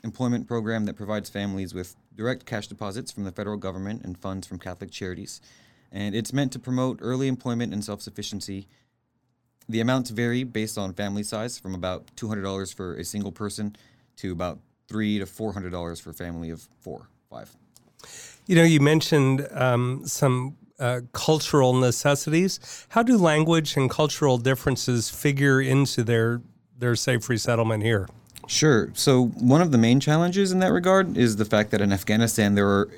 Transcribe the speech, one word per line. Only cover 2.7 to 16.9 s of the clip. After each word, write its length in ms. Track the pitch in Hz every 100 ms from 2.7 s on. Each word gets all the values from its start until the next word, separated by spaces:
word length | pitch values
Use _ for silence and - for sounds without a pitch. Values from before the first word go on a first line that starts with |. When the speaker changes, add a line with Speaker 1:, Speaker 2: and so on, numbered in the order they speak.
| - 104 104 -
Speaker 1:
from 140 | -
the 80 | 98
federal 240 | 90 104 104
government 460 | 95 92 98 113
and 120 | 90 90
funds 300 | 98 95 -
from 120 | 90
Catholic 320 | 92 87 95
Charities. 500 | - 95 90 104 - _ _ _ _ _
And 240 | 98 104
it's 180 | 107 113
meant 200 | 135 131
to 60 | 120
promote 420 | - 127 131 117
early 260 | 117 131 135
employment 460 | 127 131 117 117
and 100 | 101
self-sufficiency. 840 | 104 104 - 104 104 101 - 98 95 _ _ _ _ _ _ _ _ _ -
The 120 | 113
amounts 280 | 117 131 123
vary 340 | 110 120 123
based 360 | 131 110 107 -
on 160 | 98
family 280 | 90 101 101
size, 360 | 101 107 120 -
from 160 | 95
about 360 | 92 92 92 - -
two 120 | 107
hundred 140 | 107
dollars 300 | 98 98 95
for 240 | - 92 -
a 80 |
single 260 | - 104 101
person 460 | - 104 - 104 - _ _ _ -
to 160 | 98
about 260 | 85 90 - _ _ -
three 300 | 107 107 104
to 80 | 95
four 260 | - 110
hundred 180 | 95 90
dollars 300 | 87 85 82
for 100 | 87
a 40 |
family 340 | 82 87 85 82
of 180 | 82 - _
four, 280 | 95